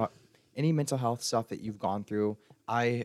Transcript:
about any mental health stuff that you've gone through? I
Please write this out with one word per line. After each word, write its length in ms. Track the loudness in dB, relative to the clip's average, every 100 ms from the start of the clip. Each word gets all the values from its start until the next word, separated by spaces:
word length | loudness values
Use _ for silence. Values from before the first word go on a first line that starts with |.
| 0
about 40 | -4 _ _ _ 0
any 140 | 2
mental 260 | 2 2 0
health 240 | 0 0
stuff 280 | 0 0 -2
that 100 | -6
you've 160 | -8 -4
gone 260 | -2 -2
through? 320 | -2 0 0 -2 _ -18 -4
I 360 | 0 2 0